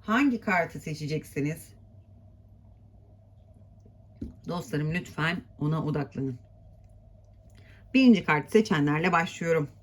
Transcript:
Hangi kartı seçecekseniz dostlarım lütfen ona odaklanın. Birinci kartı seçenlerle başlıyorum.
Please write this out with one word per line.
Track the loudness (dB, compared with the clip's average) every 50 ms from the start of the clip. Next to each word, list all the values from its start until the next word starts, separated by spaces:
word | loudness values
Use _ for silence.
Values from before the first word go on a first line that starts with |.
Hangi | _ 0 0 2 2 2 0 -2
kartı | -4 -2 -2 -2 -2 -4 -6 -14
seçecekseniz | -10 -10 -10 -8 -6 -6 -6 -6 -6 -8 -6 -6 -4 -4 -6 -8 -14 -20 -20 -20 -20 -20 -20 -20 -20 -20 -20 -20 -20 -20 -20 -20 -20 -20 -20 -20 -20 -20 -20 -20 -20 -20 -20 -20 -20 -20 -20 -20 -20 -20 -20 -20 -20 -20 -20 -20 -20 -20 -20 -20 -20 -20 -20 -20 -20 -20 -14 -14 -14 -14 -14 -16 -12 -10
dostlarım | -8 -8 -8 -6 -4 -4 -4 -2 -4
lütfen | -6 -6 -8 -6 -4 -2 -2 -2 -4 -8 -14 -10 -6
ona | -4 -2 -2 -2 -2
odaklanın. | -2 -4 -4 -4 -6 -6 -8 -6 -6 -8 -10 -14 -20 -20 -20 -20 -20 -20 -20 -20 -20 -20 -20 -20 -20 -20 -20 -20 -20 -20 -20 -20 -20 -20 -20 -20 -20 -20 -20 -20 -2 2
Birinci | 6 8 8 8 8 6
kartı | 2 0 0 0 4
seçenlerle | 4 4 4 4 2 2 2 2 2 2 0 2 2
başlıyorum. | 2 0 0 -6 -8 -2 0 0 0 0 -4 -8 -18